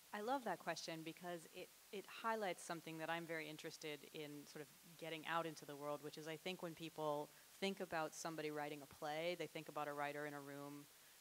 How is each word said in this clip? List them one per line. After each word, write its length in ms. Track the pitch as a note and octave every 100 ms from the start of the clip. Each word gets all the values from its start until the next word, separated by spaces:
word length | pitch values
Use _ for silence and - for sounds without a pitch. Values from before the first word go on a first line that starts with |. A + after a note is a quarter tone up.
| -
I 80 | G#3
love 220 | G#3+ C#4
that 140 | A#3 E3+
question 420 | - E3 - E3
because 380 | D#3+ D#3+ F3 F3 E3
it, 140 | F3+ F3 - -
it 120 | G#3 - -
highlights 420 | A3+ A3+ G3+ F3
something 340 | - E3 E3 D#3+
that 100 | D#3+
I'm 180 | E3 E3
very 220 | E3 D3+
interested 520 | D#3 E3 - D#3 D3 D3
in 300 | D#3+ D3 D3
sort 180 | C#3+ D#3
of 60 | C#3+ - - E3
getting 260 | D#3+ D#3+ D3+
out 180 | E3 E3
into 180 | D3+
the 120 | D3 C#3+
world, 240 | D3 D3
which 160 | D3 D3+
is 80 | D#3
I 100 | D#3+
think 260 | - F#3
when 120 | F3
people 560 | D#3 E3 - D3+ D3 D3 - - -
think 200 | G3 G3
about 340 | F3+ E3 D#3
somebody 360 | - F3 D#3+ D3+
writing 300 | D3+ D3 D3+
a 40 | C3+
play, 500 | - D3+ D3+ E3+ F3
they 80 | D#3
think 220 | D#3+ D#3
about 180 | D3 D3
a 60 |
writer 340 | D3 C#3+ D3 D3
in 80 |
a 60 | C#3+
room 460 | C#3 C#3+ C#3+ C#3+ C#3+ - - -